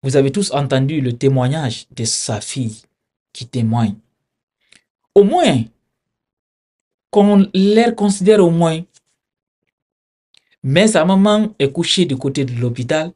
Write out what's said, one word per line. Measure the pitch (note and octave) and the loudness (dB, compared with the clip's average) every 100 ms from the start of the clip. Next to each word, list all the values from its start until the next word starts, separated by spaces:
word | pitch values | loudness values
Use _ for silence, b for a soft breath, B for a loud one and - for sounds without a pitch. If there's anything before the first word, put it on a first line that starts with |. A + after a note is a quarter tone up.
Vous | C3+ C3+ | 0 0
avez | C3+ | 0
tous | C#3+ G3 | -2 -4
entendu | C3+ C#3 C#3 C3+ D#3 | -4 -2 -2 -2 -2
le | B2+ A#2+ | -4 -2
témoignage | C#3 C3+ B2+ D3+ C#3 A2+ - | -2 0 -2 -4 -6 -8 -14
de | - | -10
sa | A2+ - - G#2+ | -6 -6 -6 -8
fille | - - A#2 A2 _ _ _ _ _ | -8 -8 -8 -10 _ _ _ _ _
qui | - A#2+ | -20 -12
témoigne. | B2 A2+ A#2 A2+ G2 _ _ _ _ _ _ b b _ _ _ | -4 -2 0 -2 -4 _ _ _ _ _ _ b b _ _ _
Au | - | 2
moins, | G3+ F4 D4 C3 A2 _ _ _ _ _ _ _ _ _ _ _ _ _ _ | 4 2 2 0 -4 _ _ _ _ _ _ _ _ _ _ _ _ _ _
qu'on | G#3 G3+ G3+ G3 | 2 4 4 2
les | F#3+ G3 G#3+ A#3 | 2 2 4 2
considère | A3+ G#3 G3+ F#3 G#3+ | 0 -2 0 2 4
au | F3 | 4
moins. | E3+ E3+ D#3+ F3 _ _ _ _ _ _ _ _ _ _ _ _ _ _ _ _ _ | 2 0 -2 -10 _ _ _ _ _ _ _ _ _ _ _ _ _ _ _ _ _
Mais | C3 D3 A3 | -2 2 2
sa | A3 | 2
maman | E3 F#3+ G3 G#3 G#3+ - | 2 2 4 2 -2 -2
est | C#3 | -4
couchée | C#3+ E3+ - | -2 -4 -2
du | F3 B2+ | -2 -2
côté | C#3 C3+ | -4 -4
de | C3 | -4
l'hôpital. | A#2+ B2 A#2+ A#2+ D#3 D#3+ | -4 -4 -4 -4 -4 -4